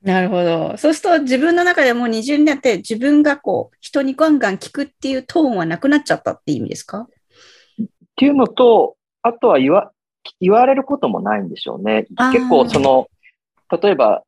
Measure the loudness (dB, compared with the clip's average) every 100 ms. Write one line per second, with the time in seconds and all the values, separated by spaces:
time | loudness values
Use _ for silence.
0 | 0 0 0 0 0 -2 -4 -2 -2 0
1 | 0 0 0 0 2 0 0 2 0 0
2 | -2 -4 -4 0 2 2 -2 -2 -4 -4
3 | 0 2 2 0 -4 -4 -6 _ -8 -4
4 | -4 -2 2 2 0 -4 -10 -10 -10 _
5 | -6 -6 -4 -2 0 -2 -4 -6 -2 -2
6 | 0 -4 -4 -8 -6 -6 -6 -10 -12 -14
7 | -14 _ _ _ -20 _ _ -12 -12 _
8 | _ 0 2 2 0 2 4 4 2 -4
9 | _ _ -6 -2 2 2 4 2 0 _
10 | _ _ -20 _ 2 4 4 2 -2 -4
11 | -4 -4 -4 -4 -6 -10 -12 -8 -4 -2
12 | -4 -4 0 0 2 2 2 0 2 2
13 | 0 _ _ _ _ _ _ -2 0 2
14 | 2 2